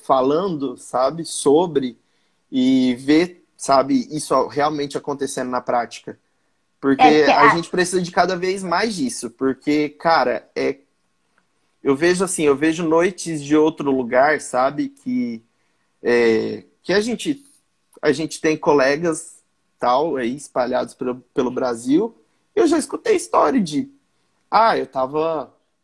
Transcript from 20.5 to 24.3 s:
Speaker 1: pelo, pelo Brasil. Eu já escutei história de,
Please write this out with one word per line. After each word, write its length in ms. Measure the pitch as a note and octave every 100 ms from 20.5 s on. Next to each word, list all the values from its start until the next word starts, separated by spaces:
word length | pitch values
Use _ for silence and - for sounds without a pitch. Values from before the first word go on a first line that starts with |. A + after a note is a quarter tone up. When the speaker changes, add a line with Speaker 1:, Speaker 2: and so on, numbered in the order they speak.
| C#3 B2 B2 B2
Speaker 1:
pelo, 240 | - B2+ B2 -
pelo 180 | - B2+
Brasil. 640 | B2+ B2+ A#2 B2 D#3 A3+ - _ _ _ -
Eu 120 | E4
já 100 | D#4+
escutei 380 | - - A#4 F#4+
história 460 | - - D4 C4+
de, 280 | E3+ D3 - _ _ _ _